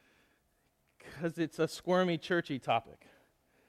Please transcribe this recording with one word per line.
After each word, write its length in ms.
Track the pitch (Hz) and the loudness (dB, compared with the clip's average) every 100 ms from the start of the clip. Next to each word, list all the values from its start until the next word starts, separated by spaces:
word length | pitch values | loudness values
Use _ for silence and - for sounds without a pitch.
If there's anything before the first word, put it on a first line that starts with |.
| _ _ _ _ _ _ _ _ _ _ | _ _ _ _ _ _ _ _ _ _
'cause 400 | - 135 170 160 | -20 -6 -6 -2
it's 180 | 160 - | -4 0
a 100 | 160 | -2
squirmy, 520 | - 170 180 185 165 | -2 0 2 4 0
churchy 400 | - 175 - 135 | 0 -2 0 -4
topic. 480 | - 113 - - - - _ _ _ _ | 0 0 0 -12 -20 -20 _ _ _ _